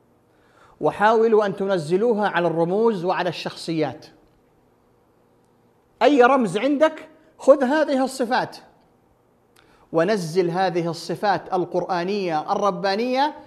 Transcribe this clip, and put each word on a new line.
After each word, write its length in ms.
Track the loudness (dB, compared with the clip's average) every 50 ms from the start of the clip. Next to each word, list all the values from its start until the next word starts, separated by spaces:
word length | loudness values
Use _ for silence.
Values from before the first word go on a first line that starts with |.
| _ _ _ _ _ _ _ _ _ _ _ _ -20 _ _ -4
وحاولوا 640 | -2 -2 0 2 4 4 4 4 4 4 4 4 2
أن 100 | 2 -2
تنزلوها 720 | -4 -2 -2 -2 -2 0 0 0 0 2 2 0 0 0 0
على 180 | 0 0 0
الرموز 580 | 0 0 0 0 0 0 0 0 0 0 0 -2
وعلى 240 | -2 -2 -2 -2 -4
الشخصيات. 760 | -6 -6 -8 -10 -10 -10 -8 -6 -4 -2 -2 -4 -4 -8 -16 -20 -20 _ _ _ _ _ _ _ _ _ _ _ _ _ _ _ _ _ _ _ _ _ _ _ _ _ _ _ _ _ _ _ _ _ _ _ _ 0 2
أي 200 | 4 6 6 6
رمز 360 | 6 4 2 0 0 -2 -2
عندك 500 | -2 -2 2 2 2 2 0 -4 -14 -20 -20 _ _ _ _ 0
خذ 260 | 4 4 4 6 4
هذه 400 | 2 0 0 0 0 0 0 -2
الصفات، 520 | -2 -2 -4 -4 -2 -2 -2 -2 -4 -8 -16 -20 -20 _ _ _ _ _ _ _ _ _ _ _ _ _ _ _ _ _ _ _ _ _ _ _ _ 0
ونزل 580 | 0 2 2 0 -2 -2 -2 0 0 0 0
هذه 400 | 0 0 -2 0 0 -2 -2 -4
الصفات 640 | -6 -8 -8 -8 -8 -4 -2 -2 -2 -2 -4 -4 -4
القرآنية 1000 | -4 -4 -2 -4 -4 -4 -2 -4 -4 -4 -4 -4 -4 -4 -2 -4 -4 -4 -4 -2
الربانية 800 | -2 0 -2 -2 -2 -2 -2 -2 -2 -2 -2 0 0 -2 -2 -4 -8 -16